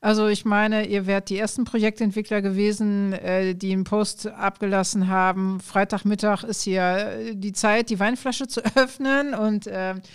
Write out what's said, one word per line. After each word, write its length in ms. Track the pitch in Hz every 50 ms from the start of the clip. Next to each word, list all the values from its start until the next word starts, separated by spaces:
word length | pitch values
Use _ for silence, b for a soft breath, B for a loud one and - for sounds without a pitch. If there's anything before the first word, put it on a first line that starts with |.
Also 260 | - 208 214 214 214 214
ich 180 | 208 202 -
meine, 400 | 220 208 202 214 214 220 214 214
ihr 180 | 190 202 202 190
wärt 220 | 190 196 196 196 -
die 80 | 196
ersten 280 | 196 220 208 - - 240
Projektentwickler 760 | - - 226 214 220 214 - 226 208 190 214 208 - 220 208
gewesen, 720 | 196 196 190 190 208 208 208 208 214 208 202 202 202 196
äh, 420 | 190 - - 180 185 185 190 185 180
die 160 | 180 196 190
einen 140 | 190 190 190
Post 440 | - 208 214 208 202 - - - 208
abgelassen 800 | 185 - 202 196 - - 208 196 196 190 185 - - 202 185 185
haben, 520 | 190 190 185 185 185 190 190 190 190 185
„Freitagmittag 840 | - - - 196 202 202 214 190 - 202 208 196 214 208 202 196
ist 200 | - 233 196 -
hier, 200 | - 208 185 190
äh, 540 | 180 180 180 196 208 214 - 220 226 226 220
die 160 | 196 190 208
Zeit, 380 | 196 - - 214 208 233 233 233
die 100 | 226 185
Weinflasche 480 | 196 214 254 - - 262 233 - 269 240
zu 140 | - 233 -
<laughs> 120 | 220 -
öffnen.“ 580 | 262 262 262 - - 269 269 269 277 285 285 254
Und, 320 | 214 214 214 214 208 -
äh, 300 | - - 190 185 185 190 190 185 B B